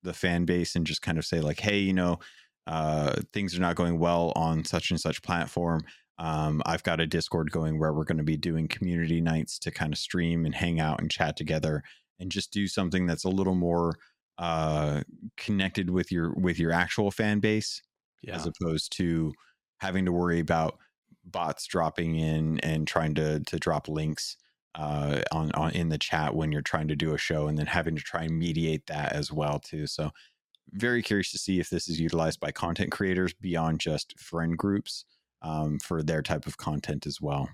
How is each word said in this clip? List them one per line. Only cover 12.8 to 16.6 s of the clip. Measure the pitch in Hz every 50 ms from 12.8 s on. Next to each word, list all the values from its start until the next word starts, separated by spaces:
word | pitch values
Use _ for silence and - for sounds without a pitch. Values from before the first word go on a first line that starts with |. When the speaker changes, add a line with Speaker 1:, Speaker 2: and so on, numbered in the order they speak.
| 95 87 80 92 92
Speaker 1:
that's | 87 82 80 -
a | 95
little | 92 95 95 95 92
more, | 92 87 87 85 85 85 85 82 - - _ _ _ _ _ _ -
uh, | 87 85 82 80 78 78 76 76 73 73 73 73 - - - - - 110 _ -
connected | - - 107 98 95 95 - - 95 87
with | 90 92 87 - 92
your, | 87 82 85 -
with | - 92 90 85
your | 76